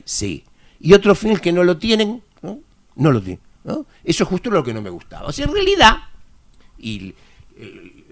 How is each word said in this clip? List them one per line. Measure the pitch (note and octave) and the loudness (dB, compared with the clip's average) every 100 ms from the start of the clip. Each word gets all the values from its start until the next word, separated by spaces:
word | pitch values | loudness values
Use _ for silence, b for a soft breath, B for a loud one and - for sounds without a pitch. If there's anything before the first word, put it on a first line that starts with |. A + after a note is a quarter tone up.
| - | -10
Sí. | - G2+ D2 - _ - _ | -8 -8 -8 -14 _ -20 _
¿Y | D3+ | 6
otros | G3 G3+ G3 | 6 6 2
films | G#3+ G3+ | 0 0
que | F3 | 0
no | F3 F3 | 2 2
lo | E3 | 2
tienen? | A3 A3 G#3 A#3+ - _ | 0 0 0 -4 -14 _
¿No? | E3+ B3+ - _ _ - | -14 -14 -18 _ _ 0
No | D3 | 2
lo | A#2+ | 2
tienen, | F#2 E2+ - _ - | -2 -12 -16 _ -10
¿no? | B3+ - _ | -10 -10 _
Eso | - E3 | -4 -2
es | F#3+ | -2
justo | F#3 B3 | -4 -2
lo | F#3+ | -4
que | A#2+ | -4
no | A2 | -8
me | G2+ | -10
gustaba. | E2+ - D#2+ - | -14 -16 -16 -12
O | |
sea, | - C#4+ | -6 -4
en | |
realidad, | G4+ F#4+ G4 A3+ A3+ - - - - _ - - - | -2 0 6 6 4 -4 -20 -20 -20 _ -20 -20 -16
y | A2+ G#2 | -12 -10
el, | F#2+ - b b b - | -12 -18 b b b -20
el, | A2+ F#2+ F2 - - | -20 -20 -20 -20 -20